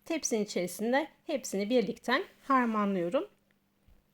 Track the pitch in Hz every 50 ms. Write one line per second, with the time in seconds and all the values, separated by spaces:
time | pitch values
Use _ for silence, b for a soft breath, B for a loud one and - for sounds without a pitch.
0 | - - 330 311 - - 240 214 202 208 - 208 175 175 - - 202 233 247 277
1 | 311 - - _ _ - 320 262 - - - 190 208 202 254 247 208 233 240 -
2 | - - 247 302 392 - - _ - - 277 240 240 233 220 214 208 202 196 185
3 | 170 175 196 285 381 - _ _ _ _ _ _ _ _ _ _ _ _ - -
4 | _ _